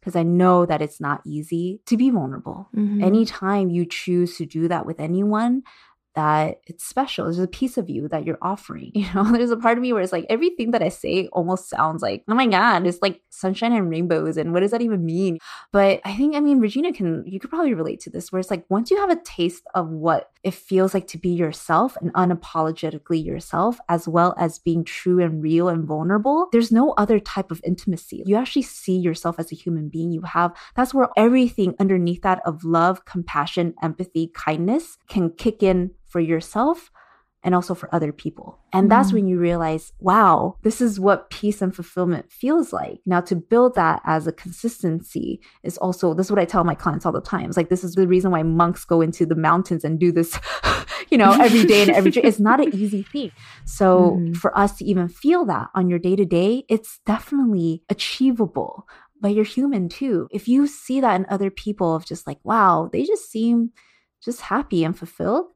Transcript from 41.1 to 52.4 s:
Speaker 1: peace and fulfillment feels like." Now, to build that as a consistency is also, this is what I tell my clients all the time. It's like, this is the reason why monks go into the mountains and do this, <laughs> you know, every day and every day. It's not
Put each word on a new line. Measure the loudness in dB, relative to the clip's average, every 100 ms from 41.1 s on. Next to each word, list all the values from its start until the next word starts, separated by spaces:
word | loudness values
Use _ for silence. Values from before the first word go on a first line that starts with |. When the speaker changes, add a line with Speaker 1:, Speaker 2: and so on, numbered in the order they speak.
| 2 -2
Speaker 1:
peace | -6 -4 -2
and | -4 -4
fulfillment | -10 -4 -2 -2 -6
feels | -6 0 0 0
like." | -4 -8 -8 -2
Now, | 0
to | 0 -6
build | 0 4 4 4
that | 0 0 0
as | -2 -2
a |
consistency | -8 -14 -6 -8 -4 -4 -4 -6 -8 -8 -8 _ _
is | -12 -6
also, | -6 -2 -2
this | 0 0
is |
what | 0
I | 2
tell | 2
my | 0 0
clients | -4 -2 -4
all |
the | -4
time. | -4 -6 -4
It's | -2
like, | 0
this | -2
is | -2 0
the | 4
reason | 4 2
why | 0
monks | 0 2 2 0 0
go | 2
into | 2 0 0
the | 2
mountains | 2 2 0 -4 -2
and | 0
do | 2
this, | 2 -2 -4 -10 -6
<laughs> | -4 -4 -6 -12 0
you | 4
know, | 6 8
every | 8 8 8
day | 6
and | 6
every | 6 4
day. | 4
It's | 4
not | 4